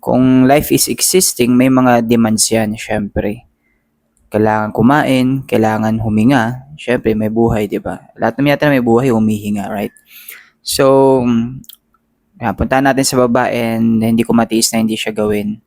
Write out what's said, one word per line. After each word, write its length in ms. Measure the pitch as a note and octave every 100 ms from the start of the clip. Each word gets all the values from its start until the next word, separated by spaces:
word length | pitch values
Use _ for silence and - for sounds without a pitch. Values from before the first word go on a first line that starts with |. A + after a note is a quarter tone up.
kung 480 | - A#2+ C3 C3 C3
life 240 | C#3+ -
is 160 | C#3 -
existing, 640 | A#2+ - F#3 - - A#2+
may 160 | B2 C3
mga 400 | C3 B2+ A#2+ A2+
demands 400 | A#2 A2+ A2 -
yan, 240 | A2+ G#2+ A2
syempre. 640 | - G#2+ G2+ - G2+ G#2+ _ _ _ _ _ _ _ _ _
Kailangan 400 | G#2+ G#2+ G#2+ G#2+
kumain, 720 | - A#2 D3 C3 C3 B2+ C3+
kailangan 560 | C3 A2 A2 A2 A2 A2
huminga, 640 | A2 G#2+ A2 C#3 A2+ B2+ - D3+
syempre 320 | - B2 A2+
may 160 | A2 G#2+
buhay, 400 | A2 A#2 A#2 G#2
di 140 | G2
ba? 260 | G2+ F2+ _ -
Lahat 220 | A2 A#2
naman 160 | C#3+ C#3+
yata 160 | D3
may 80 | C#3
buhay, 320 | A#2+ A2+ C3+
humihinga, 560 | A2+ A2 G#2+ G#2+ G#2 G2
right? 240 | G#2 G#2 _ _ - - - _ _
So, 580 | - - C3+ C3+ C3+ C3+ B2
mm, 400 | A#2 A#2+ C3 - - _ _ _ _ _ _
yan, 160 | A#2+ F#2+
puntahan 320 | A#2 C3 C#3
natin 160 | C3
sa 160 | C3+ C3
baba 320 | B2+ B2 B2
and 480 | A#2+ A#2 A2+ A2+ A2+
hindi 240 | A2+ A2+
ko 80 | A2+
matiis 400 | A#2 A2+ A2+ A2+
na 80 | A2+
hindi 160 | A2 A2
siya 160 | -
gawin 480 | G#2+ G#2+ G#2 G#2 A2